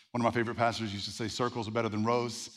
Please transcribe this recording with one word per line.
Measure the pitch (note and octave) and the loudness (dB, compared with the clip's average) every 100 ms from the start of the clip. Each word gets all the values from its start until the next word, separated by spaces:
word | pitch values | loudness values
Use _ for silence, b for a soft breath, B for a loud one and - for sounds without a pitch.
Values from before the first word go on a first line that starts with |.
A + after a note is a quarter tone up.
| B | B
One | A#2+ | 0
of | |
my | A#2 | 2
favorite | A#2+ A2+ A#2 | 4 2 2
pastors | A#2 A2 A2 | 2 2 -2
used | G2+ F#2+ | -4 -6
to | |
say, | G#2 A2+ | -6 -4
"Circles | - A#2+ B2 A2 | -2 -2 -2 -2
are | |
better | A2+ A2 | 0 0
than | G#2+ | 0
rows." | A2 A#2+ A#2+ A2 - | 2 2 0 -6 -12